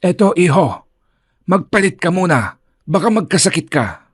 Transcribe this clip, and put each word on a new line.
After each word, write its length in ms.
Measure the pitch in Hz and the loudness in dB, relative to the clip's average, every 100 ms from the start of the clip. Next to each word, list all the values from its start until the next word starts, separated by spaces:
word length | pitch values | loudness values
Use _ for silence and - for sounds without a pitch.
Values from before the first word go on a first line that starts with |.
Eto, 320 | 180 - 196 | -2 2 2
iho. 520 | 165 180 147 156 95 _ _ _ _ _ _ - | 4 2 2 0 -2 _ _ _ _ _ _ -2
Magpalit 540 | 185 151 202 196 - | -2 0 0 0 -2
ka 100 | 180 | -2
muna. 460 | 185 185 143 98 - _ _ | 0 0 0 -2 -10 _ _
Baka 240 | - 175 165 | -4 -2 0
magkasakit 560 | 220 202 190 190 170 151 | -2 0 0 0 -2 -4
ka. 400 | 151 110 85 _ | -4 -4 -8 _